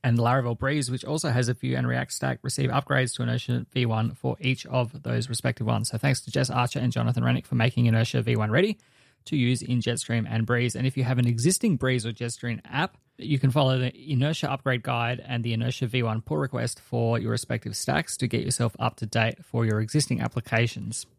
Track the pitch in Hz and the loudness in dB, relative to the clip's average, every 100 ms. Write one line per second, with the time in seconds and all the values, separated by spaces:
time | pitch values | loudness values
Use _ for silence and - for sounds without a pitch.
0 | 131 120 117 131 120 117 135 151 123 127 | 2 4 4 2 0 -2 -2 0 -2 -4
1 | - 156 156 120 120 123 127 127 123 123 | -4 -4 0 2 0 -2 -2 0 0 -2
2 | 123 - 135 123 - - 131 127 139 135 | -4 -4 -4 -4 -6 -2 0 0 0 0
3 | 127 - 120 123 - 123 - 135 120 110 | 0 -2 -2 -2 -2 -4 -2 -2 0 2
4 | 113 127 131 - 131 131 - 127 117 135 | -2 -2 -4 -2 -2 -2 -2 -2 -2 -6
5 | 123 120 120 117 123 117 110 110 113 117 | -4 -4 -2 -2 -2 -2 0 0 0 -2
6 | 143 131 - - 127 123 123 135 127 120 | 0 0 -2 0 0 2 0 0 -2 0
7 | 117 120 120 123 - 123 120 123 120 113 | 0 2 2 0 0 2 2 4 4 4
8 | 117 127 110 113 107 117 202 208 _ _ | 2 0 0 0 2 2 2 -2 _ _
9 | _ _ - 151 123 127 - 123 113 117 | _ _ -4 0 2 0 0 0 0 -4
10 | - 117 110 110 110 120 120 - 131 135 | 0 -2 0 -2 0 0 0 0 -2 0
11 | 123 123 120 117 139 185 233 143 131 127 | 0 2 2 4 2 4 2 2 2 2
12 | 110 107 120 - 120 110 - 131 180 _ | 0 -4 -6 -6 -6 -6 -4 -2 -4 _
13 | _ - - 139 135 131 131 131 127 - | _ -12 -2 2 4 4 4 2 0 -4
14 | 160 135 143 160 156 135 135 123 131 120 | -4 0 0 0 -2 -2 -2 -2 0 -2
15 | 117 123 - 120 117 113 120 - 123 127 | -2 -4 -4 -4 -2 0 -2 -2 -2 0
16 | 117 113 - 156 135 123 120 - - 120 | 0 -2 -2 -2 -2 -2 -4 -6 -6 0
17 | 117 117 113 117 - 113 110 107 - 143 | 2 2 0 -2 -2 -4 -4 -6 0 0
18 | 160 - 127 117 - - 120 - 117 - | -2 -4 -2 -2 -2 0 -2 0 -4 -2
19 | 107 117 113 - - 117 113 107 107 151 | -4 0 0 -2 -6 0 0 0 0 0
20 | - 117 117 - - 113 117 - 113 113 | 0 -2 -2 -4 0 2 2 -2 -8 -8
21 | - | -10